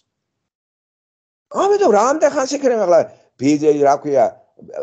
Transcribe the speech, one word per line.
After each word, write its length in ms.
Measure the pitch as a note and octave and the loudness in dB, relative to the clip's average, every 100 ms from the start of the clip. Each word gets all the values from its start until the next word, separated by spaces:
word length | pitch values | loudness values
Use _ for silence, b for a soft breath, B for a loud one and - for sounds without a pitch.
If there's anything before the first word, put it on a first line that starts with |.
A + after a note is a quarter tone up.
| _ _ _ _ _ _ _ _ _ _ _ _ _ _ _ | _ _ _ _ _ _ _ _ _ _ _ _ _ _ _
ამიტომ 400 | - F#4+ G4+ F#4 | -4 -2 0 2
რამდენ 400 | G3+ A#3 D#4 D#4 | 2 2 0 -2
ხანს 200 | C#4 C4 | -2 -4
იქნება 300 | C#4+ C#4 A#3 | -4 -2 -2
ახლა 160 | F#3 E3+ G#2+ B B | 2 2 0 B B
ბიძი, 380 | - C3 D3+ D3+ D3 | -6 -2 0 0 2
რა 180 | C#3 C#3 | 2 0
ქვია, 280 | D3 C#3 G#2+ - _ _ - - | -2 0 0 -2 _ _ -18 -16